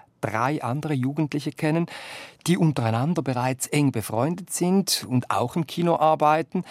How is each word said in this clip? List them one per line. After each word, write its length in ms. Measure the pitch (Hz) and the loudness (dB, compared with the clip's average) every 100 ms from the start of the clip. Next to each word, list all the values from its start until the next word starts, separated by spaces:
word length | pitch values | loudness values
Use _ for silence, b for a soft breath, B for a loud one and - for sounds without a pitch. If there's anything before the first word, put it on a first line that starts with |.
| B _ | B _
drei 420 | 107 107 123 151 | -4 -2 -2 -2
andere 320 | 123 139 151 | -4 -4 -2
Jugendliche 580 | 143 127 147 151 147 151 | -2 -2 -2 -2 -4 -6
kennen, 340 | - 156 160 170 B B B B B - | -4 0 0 0 B B B B B 0
die 120 | 180 | 2
untereinander 640 | 165 135 113 113 139 180 | 2 2 0 0 0 0
bereits 440 | 135 123 127 131 - | 0 0 0 -2 -2
eng 240 | 147 143 | 2 2
befreundet 580 | 117 - 110 139 175 175 | 2 -2 0 0 -2 -6
sind 560 | - 175 190 190 - - | -2 2 2 2 -2 0
und 220 | 127 - | -2 0
auch 260 | 101 123 175 | 0 -2 -2
im 100 | 160 | -4
Kino 300 | - 170 165 | -2 0 2
arbeiten. 680 | 156 156 151 156 165 185 - | 4 4 4 4 0 -4 -6